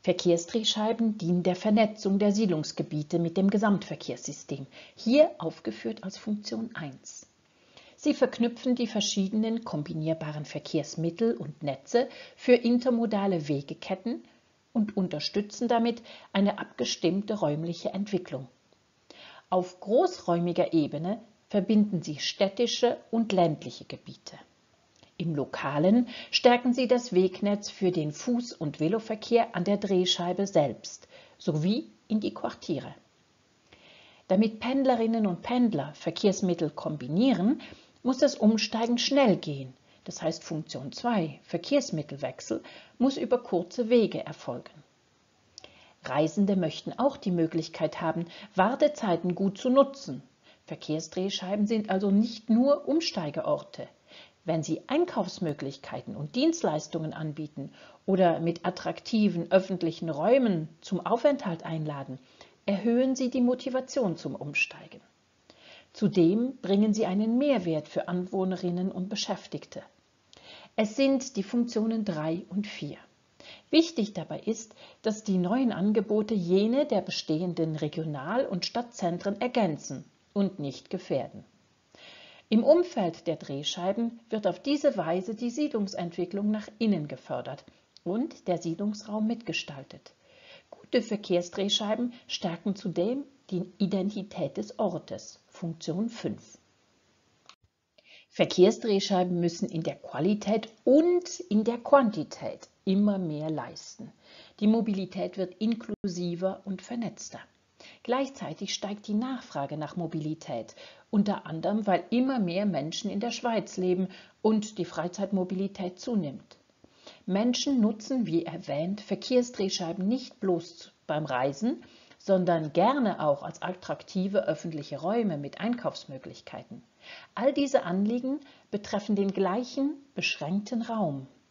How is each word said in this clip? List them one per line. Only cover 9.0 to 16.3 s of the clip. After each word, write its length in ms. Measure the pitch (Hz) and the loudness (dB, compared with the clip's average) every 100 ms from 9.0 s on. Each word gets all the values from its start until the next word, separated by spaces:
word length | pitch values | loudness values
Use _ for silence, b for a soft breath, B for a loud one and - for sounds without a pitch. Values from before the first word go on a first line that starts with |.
| 202 - 190 214 220 226 | -2 0 0 0 0 -2
kombinierbaren 800 | 226 151 147 160 156 160 151 151 | -4 -6 -4 -4 -2 -2 -4 -8
Verkehrsmittel 920 | 147 151 - 160 143 - 165 165 226 | -8 -8 -2 -2 -2 -2 -4 0 0
und 280 | - 147 - | 0 -6 -6
Netze 460 | 143 135 - 240 262 B B B | -6 -6 0 2 2 B B B
für 160 | - | 6
intermodale 960 | 240 233 240 262 233 226 214 196 180 147 | 6 6 2 2 2 0 0 0 0 0
Wegeketten 760 | 143 143 - - 185 233 294 b b b _ _ | -4 -4 -12 -6 -6 -4 -8 b b b _ _
und 220 | 240 208 - | -2 0 0
unterstützen 720 | 180 151 - 202 208 - 240 | -2 -2 -2 -4 -4 -4 0
damit 340 | 233 233 233 B B B | 2 2 0 B B B